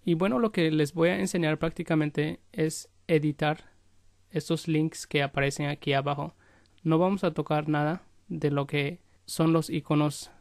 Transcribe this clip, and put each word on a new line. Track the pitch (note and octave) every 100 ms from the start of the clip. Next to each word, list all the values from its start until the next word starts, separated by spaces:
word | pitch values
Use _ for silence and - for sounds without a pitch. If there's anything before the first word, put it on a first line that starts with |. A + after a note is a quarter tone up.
Y | -
bueno, | E3 F#3+ B3
lo | A3+
que | F#3+ D#3+
les | D#3 D3
voy | E3 E3
a | F#3+
enseñar | F#3+ F3+ D#3 D#3
prácticamente | E3 - D#3 D#3+ D3+ D3 D3+ - _
es | - D#3 - - _ -
editar | D#3+ D3+ C#3+ D3+ D#3 - _ _ _ - _ _
estos | D#3+ - E3 -
links | D#3 D#3 - -
que | D3
aparecen | C#3+ - C#3 - C#3+
aquí | C#3+ -
abajo. | C#3 C#3+ C#3+ D#3 _ _ _ _ _
No | D#3+ D#3+
vamos | F#3 G3
a | F3+
tocar | D#3+ C#3+ D3+ D3+
nada | D3+ D3+ F3+ - _ -
de | E3 D3
lo | C#3+ C#3
que | D3 C#3 F3 _ _
son | - - D#3+
los | E3 D#3
iconos | E3 - D3+ D3 - - -